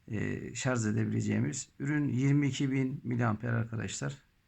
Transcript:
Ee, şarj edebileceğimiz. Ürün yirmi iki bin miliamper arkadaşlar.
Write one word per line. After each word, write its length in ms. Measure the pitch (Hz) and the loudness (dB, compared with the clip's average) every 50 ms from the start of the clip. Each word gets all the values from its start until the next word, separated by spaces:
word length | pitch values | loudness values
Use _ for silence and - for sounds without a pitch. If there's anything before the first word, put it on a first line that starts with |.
| _ - | _ -6
Ee, 440 | 110 101 101 101 101 - - 123 120 | -4 -2 -2 -2 -2 -4 -6 -8 -8
şarj 320 | 117 - 135 127 117 110 | -4 -2 0 0 2 0
edebileceğimiz. 840 | 107 107 113 110 107 107 113 107 107 104 107 123 147 143 139 - - _ - | 0 2 2 0 0 0 0 0 2 2 2 0 0 -2 -4 -8 -10 _ -6
Ürün 300 | 139 139 151 147 147 131 | -4 -2 0 0 0 2
yirmi 400 | 117 123 135 139 139 147 143 139 | 2 2 4 4 6 4 4 2
iki 240 | 139 - 147 131 131 | 2 0 0 0 2
bin 280 | 135 131 131 135 160 - | 2 0 0 -2 -4 -4
miliamper 480 | - 123 120 123 113 107 107 120 120 117 | -2 0 2 2 2 2 0 0 0 0
arkadaşlar. 640 | 117 117 117 117 110 110 - - - 139 143 139 - - _ _ _ _ | 0 0 -2 -4 -4 -4 -6 -6 -4 -6 -6 -6 -8 -14 _ _ _ _